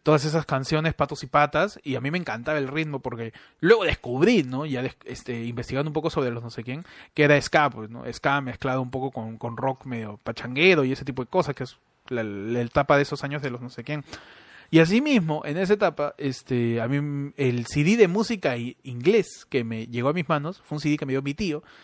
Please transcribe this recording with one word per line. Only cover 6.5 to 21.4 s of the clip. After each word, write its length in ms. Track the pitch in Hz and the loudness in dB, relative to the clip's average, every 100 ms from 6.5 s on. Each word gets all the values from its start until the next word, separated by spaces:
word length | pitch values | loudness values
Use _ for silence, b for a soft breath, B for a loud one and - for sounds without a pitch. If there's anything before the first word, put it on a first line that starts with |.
| - | -12
quién, 200 | 117 143 - B B | -10 -12 -14 B B
que 120 | - | 2
era 140 | 147 143 | 6 6
ska, 300 | - 160 147 | 6 2 2
pues, 220 | - 107 | -2 -12
¿no? 200 | 120 123 | -10 -10
Ska 300 | 117 143 143 | -2 0 0
mezclado 400 | 131 120 135 131 | -2 -6 -2 -2
un 80 | 127 | -2
poco 220 | 131 131 | -4 -6
con, 260 | 123 110 113 | -6 -10 -8
con 180 | 120 | -8
rock 300 | 113 131 127 | -2 -2 -2
medio 340 | 131 120 107 104 | -8 -8 -8 -10
pachanguero 600 | - 117 123 127 180 170 | -10 -8 -6 4 6 6
y 100 | 131 | 2
ese 120 | 131 | -2
tipo 160 | 135 135 | -4 -6
de 60 | 123 | -2
cosas, 240 | 185 147 | 0 -2
que 120 | 139 | -4
es 120 | 127 - _ _ - | -10 -12 _ _ -6
la, 140 | 120 | -4
la 380 | 110 101 107 120 | -4 -6 -4 -2
etapa 360 | 120 147 139 143 | 0 0 4 4
de 40 | |
esos 220 | 143 147 | 4 -4
años 180 | 139 147 | -6 -6
de 80 | 135 | -6
los 120 | 120 | -8
no 100 | 123 | -12
sé 120 | - | -12
quién. 200 | 117 151 - B B B B B B | -8 -8 -10 B B B B B B
Y 80 | 160 | 6
así 240 | 165 220 | 6 4
mismo, 400 | 302 262 160 151 | 4 2 2 -4
en 140 | - 160 | -4 -2
esa 160 | 190 | 2
etapa, 400 | 208 190 151 147 - | 4 2 0 -6 -2
este, 600 | 143 127 - 127 117 117 | -4 -4 -2 0 0 0
a 80 | 117 | 0
mí, 140 | 143 | -2
mm, 320 | 147 143 143 | -2 -6 -8
el 300 | - 131 120 | -2 0 0
C 180 | 117 147 | -2 2
D 140 | 151 233 | 4 6
de 100 | 185 | 6
música 480 | 190 226 226 151 120 | 4 0 0 -2 -2
i-, 200 | 120 - | -6 -10
inglés 640 | 135 120 139 220 - - - | -12 0 4 4 2 -10 -4
que 140 | 135 | -4
me 240 | 113 113 113 | -2 -6 -6
llegó 220 | 139 135 | -2 0
a 40 | |
mis 160 | 170 165 | -2 -2
manos 320 | 151 151 190 | -2 -2 -10
fue 120 | - | -10
un 60 | 151 | -4
C 80 | 151 | -2
D 80 | 147 | -2
que 100 | 139 | -2
me 60 | |
dio 100 | 131 | -4
mi 100 | 139 | -4
tío, 300 | 147 | -4